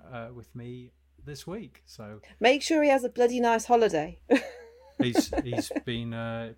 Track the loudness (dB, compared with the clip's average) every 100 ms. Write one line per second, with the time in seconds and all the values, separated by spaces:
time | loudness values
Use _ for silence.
0 | -16 -14 -14 -16 -18 -16 -14 -16 -18 _
1 | _ _ -18 -14 -12 -12 -14 -20 _ -18
2 | -16 -16 -20 2 4 4 2 2 4 4
3 | 2 2 2 4 2 2 4 4 4 2
4 | -4 -10 2 2 2 -14 -20 -20 -10 -2
5 | 2 2 0 -4 -4 -6 -4 -6 -6 -6
6 | -6 -6 -6 -6 -10